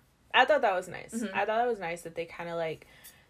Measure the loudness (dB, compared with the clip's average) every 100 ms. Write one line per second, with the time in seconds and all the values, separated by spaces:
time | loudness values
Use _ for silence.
0 | _ _ _ 4 6 6 4 2 -4 -12
1 | -10 -6 -4 -2 0 2 0 0 -4 -8
2 | -8 -10 -10 -8 -6 -4 -4 -6 -14 -20
3 | -20 -20 _